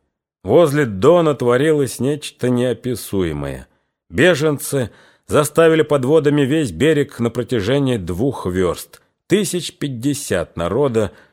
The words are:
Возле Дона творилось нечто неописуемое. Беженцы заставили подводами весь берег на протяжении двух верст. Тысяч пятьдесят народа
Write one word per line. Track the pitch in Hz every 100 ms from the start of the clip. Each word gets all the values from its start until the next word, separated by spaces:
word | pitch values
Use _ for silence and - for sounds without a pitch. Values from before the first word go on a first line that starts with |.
| _ _ _ _
Возле | 92 135 165 143 135
Дона | 98 123 175 160 139
творилось | 123 123 151 151 131 -
нечто | 123 151 - - 131
неописуемое. | 123 127 117 127 117 - 101 87 73 71 65 64 _ _ _ _
Беженцы | 85 170 160 156 143 - 143 113 - _ _ -
заставили | 123 147 - 165 160
подводами | 147 147 123 160 147 147
весь | 135 156 139
берег | 80 139 151 135 -
на | 117
протяжении | 123 117 123 98 139 135 120
двух | 85 87 135 - 95
верст. | 92 90 80 - - _ _ -
Тысяч | 190 196 180 143 -
пятьдесят | 147 123 131 143 - 92 80 -
народа | 85 104 143 113 101 - _